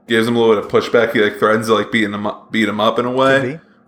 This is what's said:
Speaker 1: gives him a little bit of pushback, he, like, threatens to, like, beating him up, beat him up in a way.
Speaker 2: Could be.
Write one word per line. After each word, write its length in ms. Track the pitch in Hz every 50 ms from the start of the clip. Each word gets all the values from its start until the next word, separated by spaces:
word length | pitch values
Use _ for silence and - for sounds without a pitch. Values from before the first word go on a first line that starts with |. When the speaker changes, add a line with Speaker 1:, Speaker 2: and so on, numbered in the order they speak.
| _ -
Speaker 1:
gives 180 | 117 113 113
him 80 | 120 120
a 40 | 117
little 140 | 117 113 110
bit 80 | 101 95
of 60 | -
pushback, 420 | - 113 101 - - 120 113 113 -
he, 80 | 120 104
like, 160 | 104 - -
threatens 280 | 117 104 107 113 113
to, 80 | 113 110
like, 180 | 104 104 - -
beating 200 | 113 107 101 104
him 140 | 104 104
up, 240 | 104 - - - -
beat 180 | 113 113 110 104
him 120 | 104 104
up 180 | 107 113 113 -
in 60 | 120
a 40 | 123
way. 300 | 127 131 131 135 135 139
Speaker 2:
Could 200 | 135 123 147 165
be. 60 | - _ _ _ _